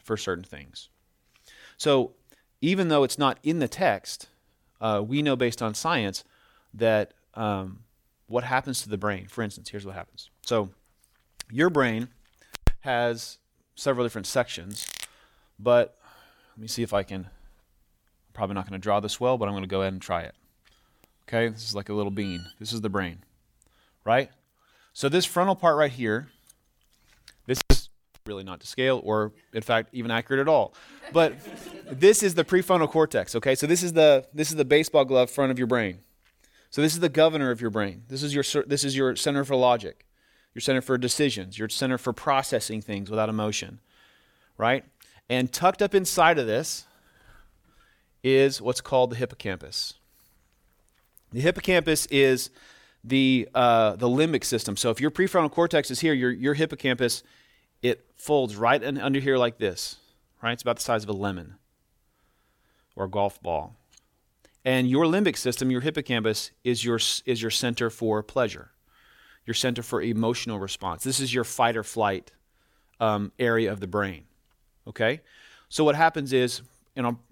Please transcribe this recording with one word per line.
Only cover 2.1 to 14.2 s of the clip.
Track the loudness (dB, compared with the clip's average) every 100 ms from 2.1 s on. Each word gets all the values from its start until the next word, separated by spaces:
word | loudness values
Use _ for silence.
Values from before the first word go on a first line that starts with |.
| _ _ _ _ -4
even | 0 2 2
though | 2
it's | 2 2
not | 0 0
in | -2 -2
the | -2
text, | 0 0 0 -4 -16 -16 _ _ _ _ -6
uh, | -2 -2 0
we | -2
know | 0 2
based | 0 -2
on | -6
science | -4 -2 -2 -2 -6 -14 _ _ _ _
that, | -2 2 2 0 _ _
um, | -6 -4 -4 -6 -14 _ _ _ _ -6
what | -4
happens | -2 -2 -2 -8
to | -6
the | -4
brain. | -4 -4 -8
For | -8
instance, | -8 -8 -14
here's | -14 -12
what |
happens. | -14 -16 -20 -20 _
So | -4 -2 -2 -8 _ _ _ _ _ -20 -8
your | 0 0
brain | 2 0 0 -6 _ _ _ _ 0 2 2
has | 0 0 0 -2 -8 -18 _ _ _ -6
several | -2 0
different | -2 -4